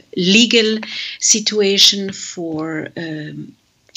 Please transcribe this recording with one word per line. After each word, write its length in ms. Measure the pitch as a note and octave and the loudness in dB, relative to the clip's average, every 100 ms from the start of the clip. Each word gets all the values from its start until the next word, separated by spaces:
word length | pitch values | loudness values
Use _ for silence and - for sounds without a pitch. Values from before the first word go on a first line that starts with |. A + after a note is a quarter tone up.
| _ - | _ -2
legal 640 | F3+ G#3+ A#3 A#3 A3 A3 A3 - - - | 4 4 6 4 2 0 -6 -10 -12 -2
situation 920 | - A3 G#3+ G#3 G3 G3 - G3+ G3 | 0 0 0 2 2 4 4 2 -4
for, 760 | F#3+ - - E3 D#3 D#3+ D#3 - - | -8 -12 -8 -6 -4 -4 -6 -8 -8
um, 580 | E3 D#3 D3+ D3+ - - _ _ _ | -8 -8 -10 -12 -14 -18 _ _ _